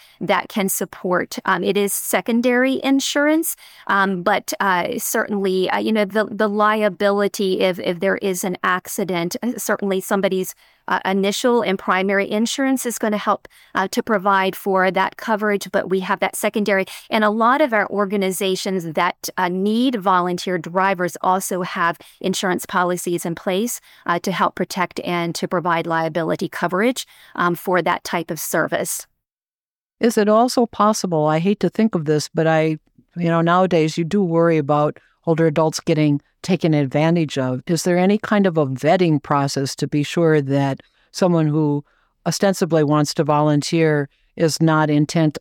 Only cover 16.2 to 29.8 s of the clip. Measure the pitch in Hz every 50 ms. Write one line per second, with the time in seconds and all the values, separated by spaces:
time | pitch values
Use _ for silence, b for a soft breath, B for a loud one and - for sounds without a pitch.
16.2 | 196 - - - - 208 - 220 202 214 196 190 190 B B B B B - 220
17.2 | 214 208 214 226 226 240 262 294 311 247 226 208 190 - - 202 208 190 208 202
18.2 | 190 190 185 - 202 190 185 - - 202 190 185 165 165 151 185 175 180 - _
19.2 | - - - 196 185 175 180 185 196 208 220 233 254 277 247 202 175 202 185 180
20.2 | 175 180 175 175 - 196 180 170 151 170 170 185 185 196 196 180 180 165 - -
21.2 | - 185 185 196 - - 202 180 180 - - 190 170 170 170 - B B B B
22.2 | B 190 185 - 208 185 180 - - - - 185 180 175 180 175 - 175 175 165
23.2 | - 175 165 - - 202 185 190 233 240 - - b b b b b b 170 175
24.2 | - 196 175 185 185 - - - 180 - - 190 175 - - - - 175 175 175
25.2 | 170 170 156 - 190 - 190 175 156 175 165 165 156 170 165 165 165 160 156 170
26.2 | 160 175 170 - 185 - - - 180 170 180 185 220 254 254 - - B B B
27.2 | B B B B 175 175 175 - - 190 180 175 165 180 175 - - - 190 175
28.2 | 165 - 165 151 - - - 165 151 - 165 - - - - - - _ _ _
29.2 | _ _ _ _ _ _ _ _ _ _ _ _